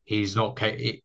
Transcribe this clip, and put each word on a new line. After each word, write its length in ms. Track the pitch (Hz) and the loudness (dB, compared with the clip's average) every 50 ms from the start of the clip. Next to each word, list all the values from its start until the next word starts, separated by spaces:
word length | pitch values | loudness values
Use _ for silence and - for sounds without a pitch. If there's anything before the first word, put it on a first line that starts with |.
| _ | _
he's 300 | - 107 107 104 98 95 | -2 0 0 0 2 2
not 200 | 113 110 104 - | 2 2 0 0
ca-, 460 | - 110 110 107 - - 113 - - | 0 0 0 0 -2 -2 -4 -4 -6